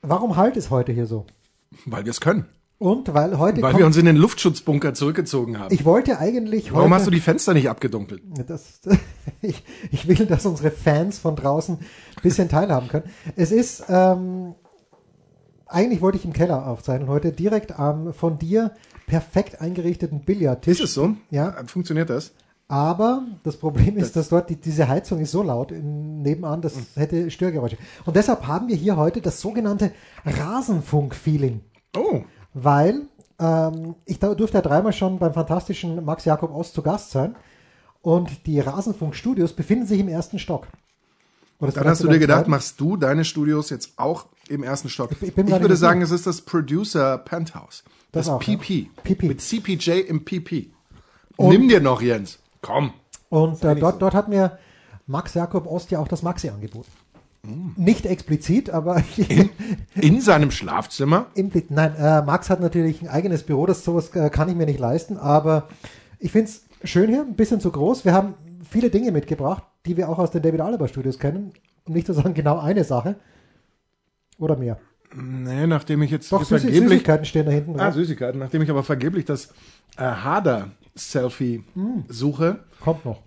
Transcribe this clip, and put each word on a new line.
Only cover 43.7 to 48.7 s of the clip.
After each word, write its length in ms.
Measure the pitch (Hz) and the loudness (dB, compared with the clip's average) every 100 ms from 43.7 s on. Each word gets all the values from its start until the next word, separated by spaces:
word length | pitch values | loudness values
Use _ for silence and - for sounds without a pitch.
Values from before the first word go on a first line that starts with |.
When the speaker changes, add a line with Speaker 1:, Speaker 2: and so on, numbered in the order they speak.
Speaker 2:
jetzt 220 | 127 - - | -8 -12 -6
auch 300 | 131 - - _ _ | -4 -4 -8 _ _
im 140 | 147 | -8
ersten 260 | 131 139 135 | -6 -6 -8
Stock? 220 | - 123 | -8 -8
Speaker 1:
Ich, 100 | 143 | -6
ich 120 | 185 | -4
bin 120 | - 202 | 0 2
Speaker 2:
Ich 60 | |
Speaker 1:
gar 80 | 190 | 4
Speaker 2:
würde 140 | 180 | 4
Speaker 1:
nicht 60 | 180 | 6
Speaker 2:
sagen, 200 | 170 180 | 6 4
Speaker 1:
sicher. 140 | 170 | 2
Speaker 2:
es 60 | 170 | 0
ist 60 | 180 | -2
das 140 | 175 | -6
Producer 760 | - 175 143 151 208 170 135 131 | -4 -4 -2 -2 -2 0 0 0
Penthouse. 640 | - 170 165 170 - - _ _ _ | -6 -8 -8 -10 -20 -20 _ _ _
Speaker 1:
Das 140 | 160 160 | -6 -2
Speaker 2:
Das 80 | |
Speaker 1:
auch, 80 | 131 | -4
ja. 140 | - 208 | -2 -4
Speaker 2:
P 300 | - | -2